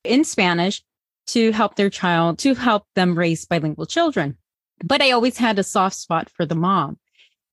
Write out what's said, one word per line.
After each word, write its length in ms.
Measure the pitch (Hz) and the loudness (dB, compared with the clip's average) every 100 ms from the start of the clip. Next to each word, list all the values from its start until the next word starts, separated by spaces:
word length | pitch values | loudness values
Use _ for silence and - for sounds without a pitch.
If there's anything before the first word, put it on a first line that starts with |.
in 200 | - 254 | 0 0
Spanish 600 | 320 - 180 170 185 - - _ _ _ - | 2 0 2 2 0 -4 -12 _ _ _ -4
to 240 | 233 226 | 2 2
help 240 | 214 208 - | 2 0 0
their 160 | 202 | -2
child, 480 | - 180 165 170 160 | 0 0 2 2 0
to 160 | 277 247 | 0 2
help 320 | 247 208 - 190 | 0 0 -2 0
them 220 | 180 170 | 0 2
raise 280 | 170 160 - | 0 -2 -2
bilingual 400 | 170 156 147 143 | -2 -2 -6 -4
children. 500 | - 302 202 143 - _ _ _ _ | -2 0 0 -4 -8 _ _ _ _
But 180 | 170 285 | -2 2
I 100 | 269 | 2
always 260 | 240 247 - | 2 0 0
had 220 | 240 196 | 0 0
a 40 | |
soft 320 | 190 208 190 - | 0 0 0 -2
spot 340 | - 165 - | -4 -4 -4
for 160 | - 156 | -6 -2
the 80 | 165 | 0
mom. 420 | 180 190 147 - _ _ _ _ _ | 0 0 -2 -8 _ _ _ _ _